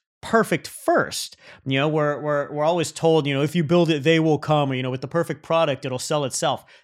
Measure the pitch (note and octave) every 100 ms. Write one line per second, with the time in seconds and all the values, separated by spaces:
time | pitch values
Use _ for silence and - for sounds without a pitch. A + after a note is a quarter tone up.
0 | _ _ - A3+ - D#3+ - - - E4+
1 | - - - - - - C3+ C3+ D3+ D3+
2 | D3 C#3+ D3+ D3 C#3+ D3 D3+ F3 D#3 -
3 | E3 D#3+ C#3+ C#3 D3 F3 D#3+ F3 D#3+ D3+
4 | C#3+ E3 D#3+ D3+ D3+ D3+ C#3 B2+ C3 C3
5 | C3+ E3+ E3 D3+ - E3 D#3+ C3 C3+ B2+
6 | - D3+ C3 - D#3+ A#2+ - -